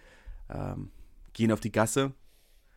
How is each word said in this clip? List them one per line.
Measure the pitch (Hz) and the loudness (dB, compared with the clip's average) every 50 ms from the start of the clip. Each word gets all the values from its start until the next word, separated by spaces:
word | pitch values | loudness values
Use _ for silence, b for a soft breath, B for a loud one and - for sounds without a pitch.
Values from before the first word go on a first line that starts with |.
| b b b b b b b b b b | b b b b b b b b b b
ähm, | - 95 95 95 95 95 98 92 - - - - - - - - | -8 -6 -6 -6 -6 -8 -10 -12 -14 -18 -20 -20 -20 -20 -20 -8
gehen | - - 113 113 | -2 2 4 4
auf | 110 104 | 4 2
die | - 110 | 0 0
Gasse. | - 107 110 110 - 139 135 135 131 _ - - _ _ _ _ _ _ _ _ _ | 2 2 2 4 4 2 2 0 -2 _ -20 -20 _ _ _ _ _ _ _ _ _